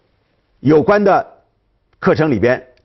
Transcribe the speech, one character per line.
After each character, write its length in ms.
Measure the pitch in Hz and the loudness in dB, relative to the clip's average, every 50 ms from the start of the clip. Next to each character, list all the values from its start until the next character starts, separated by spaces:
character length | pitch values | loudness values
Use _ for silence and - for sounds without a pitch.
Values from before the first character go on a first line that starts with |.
| _ _ _ _ _ _ _ _ _ _ _ _ | _ _ _ _ _ _ _ _ _ _ _ _
有 200 | - 127 160 151 | -2 0 2 2
关 220 | 143 185 202 214 | 2 0 0 0
的 240 | 208 202 175 147 - - - _ _ _ _ _ _ _ _ _ _ _ _ _ | 0 0 0 -2 -4 -8 -14 _ _ _ _ _ _ _ _ _ _ _ _ _
课 160 | - 190 160 | -4 -2 0
程 160 | 104 160 160 | 0 0 -2
里 80 | 131 98 | -2 0
边， 260 | 95 120 127 - - - _ _ | 0 -2 -2 -4 -6 -14 _ _